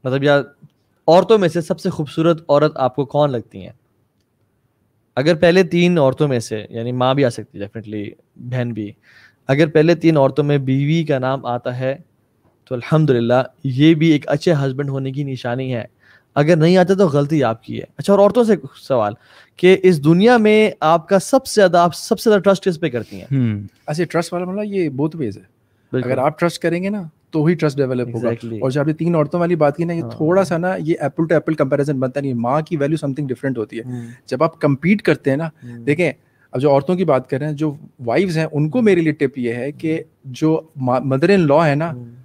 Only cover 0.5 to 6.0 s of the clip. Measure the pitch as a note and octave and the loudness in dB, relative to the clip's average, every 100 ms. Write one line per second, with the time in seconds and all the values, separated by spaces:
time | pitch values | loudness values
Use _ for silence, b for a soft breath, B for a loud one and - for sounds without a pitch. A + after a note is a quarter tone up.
0.5 | _ - _ _ _ - F3 F3+ A3 F3 | _ -20 _ _ _ 4 4 6 4 4
1.5 | E3+ D#3+ F#3 F#3+ - C#3+ - E3 D#3+ - | -2 -4 -4 -4 -6 -6 0 0 0 2
2.5 | C#3+ D3+ D3+ C3 - C3 D3 D3 B2 - | 2 2 0 -4 -2 -4 0 0 -2 -8
3.5 | G2+ F2+ - _ _ _ _ _ _ _ | -18 -20 -20 _ _ _ _ _ _ _
4.5 | _ _ _ _ _ _ - D3 D#3+ F3 | _ _ _ _ _ _ -2 0 4 4
5.5 | F#3 E3+ E3+ F3 F3 | 4 2 2 2 4